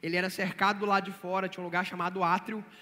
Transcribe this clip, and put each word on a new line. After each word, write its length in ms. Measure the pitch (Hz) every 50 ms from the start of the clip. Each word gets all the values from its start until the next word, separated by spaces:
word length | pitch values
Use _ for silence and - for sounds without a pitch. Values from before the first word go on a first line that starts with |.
ele 140 | - 165 170
era 140 | 180 185 185
cercado 480 | - - 190 180 165 - 196 202 208 196
do 60 | 208
lado 180 | 202 196 196 190
de 60 | 196
fora, 360 | 185 - - 180 185 190 190
tinha 140 | 180 - 185
um 40 | 180
lugar 200 | 175 170 180 180
chamado 380 | - 180 180 170 180 185 190 180
átrio, 420 | 165 180 196 - 226 220 214 208 - - -